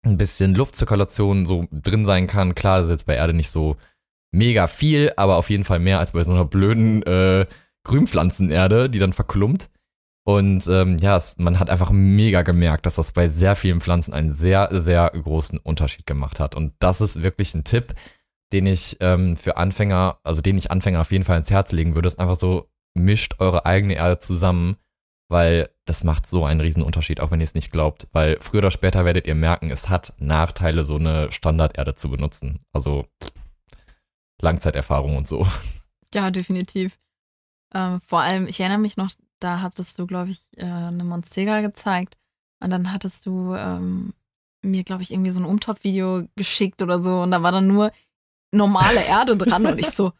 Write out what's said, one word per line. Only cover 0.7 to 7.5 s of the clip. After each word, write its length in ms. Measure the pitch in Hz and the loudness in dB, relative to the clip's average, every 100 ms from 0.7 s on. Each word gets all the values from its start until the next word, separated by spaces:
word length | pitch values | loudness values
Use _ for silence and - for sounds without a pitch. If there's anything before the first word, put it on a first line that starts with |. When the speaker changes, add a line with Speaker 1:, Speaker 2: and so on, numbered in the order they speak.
| - - 104 98 - 101 98 87 | -2 0 0 0 0 0 2 0
Speaker 1:
so 200 | 90 87 | -2 -4
drin 360 | 76 95 110 101 | -6 -2 0 2
sein 200 | 92 92 | 2 2
kann. 300 | 101 92 87 | 0 0 0
Klar, 220 | 98 95 | 2 2
das 80 | 85 | 2
ist 40 | |
jetzt 140 | 82 - | 0 0
bei 80 | |
Erde 200 | 64 82 | 0 2
nicht 160 | 82 76 | 0 0
so 260 | 80 78 73 _ _ _ _ _ | -2 -2 -4 _ _ _ _ _
mega 340 | 92 117 117 - | 2 4 4 0
viel, 460 | - 151 147 147 - | 0 2 4 2 2
aber 200 | 98 87 | 2 2
auf 120 | - | 2
jeden 140 | 104 | -2
Fall 160 | 101 87 | 0 0
mehr 220 | 90 95 | 2 2
als 100 | 87 | 0
bei 140 | 85 | 0
so 80 | 85 | 2
einer 120 | 90 | 2
blöden, 600 | 80 98 98 110 110 107 | 2 2 2 4 2 2
äh, 420 | 92 92 95 95 95 | 0 2 4 2 0